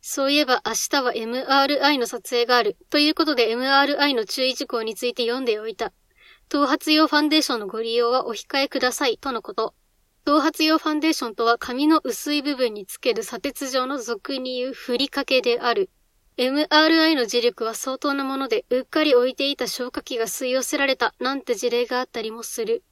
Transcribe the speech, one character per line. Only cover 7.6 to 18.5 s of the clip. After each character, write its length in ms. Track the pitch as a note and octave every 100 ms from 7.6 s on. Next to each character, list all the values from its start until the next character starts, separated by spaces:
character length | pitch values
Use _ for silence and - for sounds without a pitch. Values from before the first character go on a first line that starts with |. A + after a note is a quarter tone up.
の 80 | G3+
ご 120 | A3
利 160 | A3+ A#3
用 140 | A#3
は 180 | B3+ -
お 60 |
控 240 | A3 - -
え 100 | D#4+
く 100 | C#4
だ 140 | B3
さ 140 | A#3+ C#4
い 100 | G#3+
と 160 | C4+
の 80 | A#3+
こ 140 | -
と。 180 | - A3+ _ _ _ _ _ -
頭 160 | D4
髪 240 | D4 - D#4
用 100 | D#4
フ 140 | D#4
ァ 20 |
ン 80 | D4+
デ 80 | D#4+
ー 40 |
シ 100 | D#4
ョ 40 | A#3+
ン 60 |
と 120 | G#3 A#3
は 100 | A#3
髪 300 | - B3 D4+
の 160 | D#4
薄 300 | C4+ A3+ -
い 80 | D4
部 120 | C#4
分 200 | C4 B3
に 100 | G#3
つ 140 | F#3+ -
け 160 | C4
る 80 | A3+
砂 180 | G#3+ A#3+
鉄 300 | C#4+ - C#4
状 160 | C4 B3+
の 100 | C#4+
俗 400 | A3+ A3 - C4+
に 220 | B3+ B3+
言 100 | B3+
う 40 |
ふ 240 | C4 - B3
り 100 | C#4
か 160 | -
け 160 | C#4 C4
で 180 | B3 A#3+
あ 140 | B3
る。 160 | A3 F#3+ _ _ _ _ -
エ 140 | B3+
ム 160 | C#4 D4+
ア 140 | D4+
ー 60 | D#4
ル 100 | D#4+
ア 80 | D#4+
イ 60 |
の 80 | D4+
磁 180 | A3+ A#3+
力 240 | A#3 -
は 80 | A3+
相 240 | A3 - C4
当 160 | D4
な 120 | C#4
も 120 | C4+ C4+
の 100 |
で、 200 | C4+